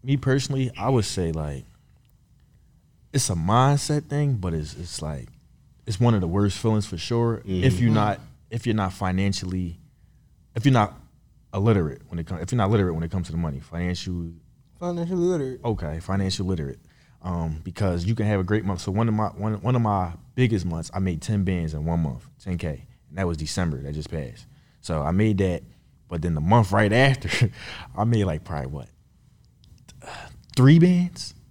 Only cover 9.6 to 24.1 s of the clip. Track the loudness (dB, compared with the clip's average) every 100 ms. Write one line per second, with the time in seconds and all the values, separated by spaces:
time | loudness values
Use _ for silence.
9.6 | -6 -8 -20 _ _ _ _ _ _ 0
10.6 | 4 4 2 -2 -20 _ _ _ _ 0
11.6 | 4 4 2 -4 -10 -10 -8 -8 -4 0
12.6 | 2 4 2 0 -4 -4 -4 -4 -4 -6
13.6 | -10 -6 -4 -4 -6 -6 -8 -12 -20 _
14.6 | _ _ -6 -4 -4 0 0 0 -2 -4
15.6 | -4 -2 -4 -6 -4 -2 -2 -2 -2 -2
16.6 | -4 -10 _ _ _ _ -6 -4 -4 -6
17.6 | -10 -2 0 0 -2 0 2 0 0 0
18.6 | 0 -4 -2 0 0 0 -2 -4 -6 -4
19.6 | 0 0 2 2 0 -6 -12 0 2 2
20.6 | -2 -6 -6 -2 -2 -2 -2 0 0 0
21.6 | -2 -4 -2 0 -2 -4 -14 _ -8 -6
22.6 | -4 -8 -12 -20 _ -4 -2 -2 -4 -2
23.6 | -2 -2 -6 -8 -6